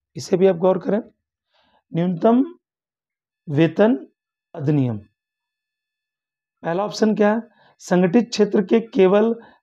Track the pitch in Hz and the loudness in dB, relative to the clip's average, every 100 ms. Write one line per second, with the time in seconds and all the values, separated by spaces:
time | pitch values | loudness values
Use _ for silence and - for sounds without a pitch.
0 | _ - - 185 190 170 185 185 - 202 | _ -18 -4 2 2 2 0 -2 -2 -4
1 | - _ _ _ _ _ _ _ _ 165 | -6 _ _ _ _ _ _ _ _ -6
2 | 180 165 220 240 339 349 _ _ _ _ | -4 0 2 2 0 -8 _ _ _ _
3 | _ _ _ _ - 143 165 165 214 262 | _ _ _ _ -6 0 0 2 0 0
4 | - _ _ _ _ 170 139 147 127 107 | -6 _ _ _ _ -8 -2 0 0 -4
5 | 90 _ _ _ _ _ _ _ _ _ | -14 _ _ _ _ _ _ _ _ _
6 | _ _ _ _ _ _ 165 170 208 - | _ _ _ _ _ _ -8 -6 -6 -2
7 | 220 214 208 220 226 _ _ _ - 180 | -2 2 0 0 -6 _ _ _ -2 0
8 | 185 208 214 - 202 208 185 226 226 - | 2 2 0 -2 0 0 0 0 0 2
9 | 185 202 220 226 - _ | 4 4 0 -4 -10 _